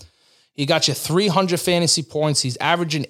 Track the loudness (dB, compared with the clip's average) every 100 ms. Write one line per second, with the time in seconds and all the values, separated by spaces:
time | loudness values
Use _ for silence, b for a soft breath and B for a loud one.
0 | b b b b b -6 0 2 0 -2
1 | -2 0 2 2 2 0 0 0 2 0
2 | -2 -2 0 0 -2 -2 0 0 0 -4
3 | -2